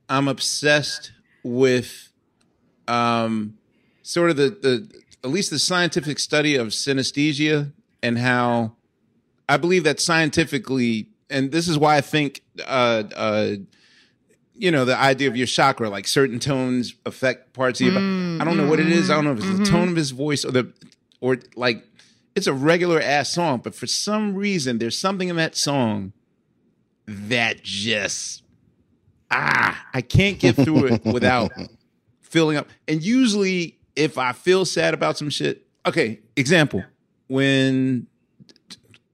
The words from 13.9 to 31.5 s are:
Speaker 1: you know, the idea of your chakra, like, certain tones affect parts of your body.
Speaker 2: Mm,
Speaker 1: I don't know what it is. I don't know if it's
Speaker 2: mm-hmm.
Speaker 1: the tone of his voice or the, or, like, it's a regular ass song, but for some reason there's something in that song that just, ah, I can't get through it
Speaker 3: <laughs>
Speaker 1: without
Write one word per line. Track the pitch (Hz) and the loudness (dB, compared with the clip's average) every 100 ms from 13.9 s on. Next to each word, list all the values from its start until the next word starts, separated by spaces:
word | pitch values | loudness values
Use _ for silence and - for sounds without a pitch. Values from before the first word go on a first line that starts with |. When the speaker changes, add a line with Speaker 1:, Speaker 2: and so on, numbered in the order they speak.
| _ _ _ _ _ _ | _ _ _ _ _ _
Speaker 1:
you | - 180 | -4 0
know, | 151 | 2
the | 127 120 | 2 4
idea | 135 135 139 | 2 4 0
of | 120 | 0
your | 123 | -2
chakra, | - 143 131 113 | 2 2 2 -4
like, | 98 101 | -4 -2
certain | - 139 113 | 2 2 0
tones | 139 135 127 127 107 - 117 | -4 -2 0 -2 -4 -8 -12
affect | - 131 120 _ | -4 -4 -4 _
parts | - 131 117 | -4 -4 2
of | 127 | 2
your | |
body. | 190 196 | 2 0
Speaker 2:
Mm, | 190 180 165 | -2 -4 -2
Speaker 1:
I | |
don't | 151 165 | 0 2
know | 143 | 2
what | 156 | 2
it | 160 | 4
is. | 170 147 | 2 2
I | |
don't | 151 | 2
know | 147 | 2
if | 123 | 0
it's | 190 | -2
Speaker 2:
mm-hmm. | 190 | 0
Speaker 1:
the | 202 | 2
tone | 208 185 | 2 2
of | 165 | 0
his | 147 | -2
voice | 127 151 139 | -4 -4 -2
or | - | 0
the, | 127 117 _ - _ _ _ | -2 -2 _ -20 _ _ _
or, | 127 127 - | -2 -2 -4
like, | - 123 113 - _ _ _ _ | -4 -2 -2 -8 _ _ _ _
it's | - 190 | -4 -2
a | |
regular | 135 143 170 175 165 | 0 2 2 2 0
ass | 123 147 127 | 2 0 0
song, | 170 175 123 | -2 0 -2
but | 110 | -6
for | - 123 | -10 -6
some | - - 214 214 | -6 -4 -2 -2
reason | 190 202 185 131 117 | -2 0 0 0 -2
there's | 117 - | -2 -2
something | 190 196 185 | -4 -2 -2
in | 170 | -2
that | 160 - | -2 -2
song | - 139 117 104 95 - _ _ _ _ _ _ _ _ - | -2 0 0 -2 -6 -14 _ _ _ _ _ _ _ _ -16
that | 101 104 120 113 104 | -12 -4 0 0 -4
just, | 95 98 110 107 95 - - - _ _ _ _ _ _ _ _ _ | -8 -8 -4 -4 -4 -8 -10 -14 _ _ _ _ _ _ _ _ _
ah, | 123 147 135 110 85 - | -2 0 0 0 -2 -6
I | 135 | -6
can't | 113 - 196 180 | 0 2 2 4
get | 131 113 | 2 4
through | 139 156 135 | 4 4 2
it | 113 110 | 2 0
Speaker 3:
<laughs> | |
Speaker 1:
without | 120 123 127 104 | 0 2 2 0